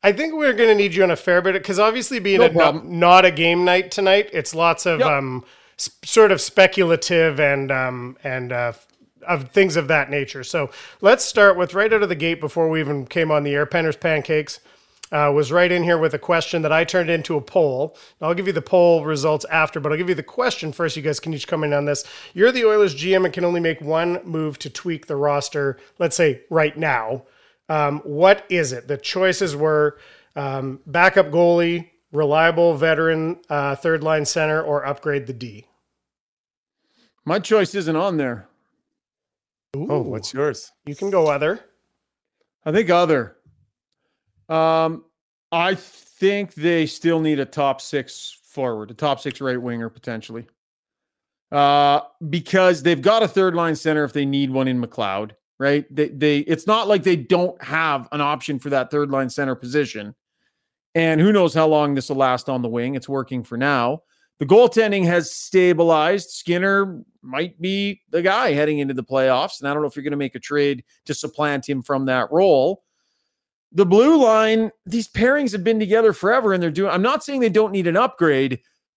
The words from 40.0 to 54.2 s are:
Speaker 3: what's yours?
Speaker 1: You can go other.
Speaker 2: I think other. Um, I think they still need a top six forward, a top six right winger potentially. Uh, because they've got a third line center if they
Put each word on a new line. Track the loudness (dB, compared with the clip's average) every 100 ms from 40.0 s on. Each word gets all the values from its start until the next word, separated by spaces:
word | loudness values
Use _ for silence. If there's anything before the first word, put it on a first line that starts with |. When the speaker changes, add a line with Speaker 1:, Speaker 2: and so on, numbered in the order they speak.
Speaker 3:
what's | -4 -8 -8
yours? | -4 -4 -4 -12 _ -16
Speaker 1:
You | -10
can | -2
go | 2 2
other. | 0 -2 -4 -10 _ _ _ _ _ _ _ _ _ -2
Speaker 2:
I |
think | 0 2
other. | 2 2 0 -2 -12 _ _ _ _ _ _ _ _ _ _ -6
Um, | 0 2 2 0 -4 -14 _ _ _ _
I | -2 -2 -4
think | -8 -20 -20 _ 0 0 -6
they | -4 0 0 -2
still | -2 0 0
need | 0 -2
a | -4
top | -2 -2 -2
six | -6 -8 -8 -14 -18 -20
forward, | _ -8 -6 -6 -10
a |
top | -6 -4 -4
six | -6 -8
right | -6 -6
winger | -6 -8 -10
potentially. | -12 -12 -12 -12 -16 -18 _ _ _ _ _ _ _ _ _ _
Uh, | 2 4 4 4 2 -2 _ -8
because | -6 -2 2 4 2
they've | 0 2
got | 2 2
a | 2
third | 0 0
line | 0 -2 -2
center | -2 -2
if | -2
they | -4